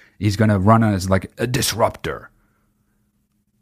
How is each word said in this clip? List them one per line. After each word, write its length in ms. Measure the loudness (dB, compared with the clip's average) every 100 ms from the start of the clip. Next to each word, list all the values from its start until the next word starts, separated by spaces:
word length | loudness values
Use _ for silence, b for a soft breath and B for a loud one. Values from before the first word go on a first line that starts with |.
| b b
He's 180 | -4 0
gonna 220 | 2 2
run 240 | 4 4
as, 260 | 4 0 0
like, 220 | -2 -2 -6
a 80 | -4
disruptor. 840 | -4 -4 -2 -2 -2 -10 -10 -14 _ _ _ _ _ _ _ _ _ _ _ _ _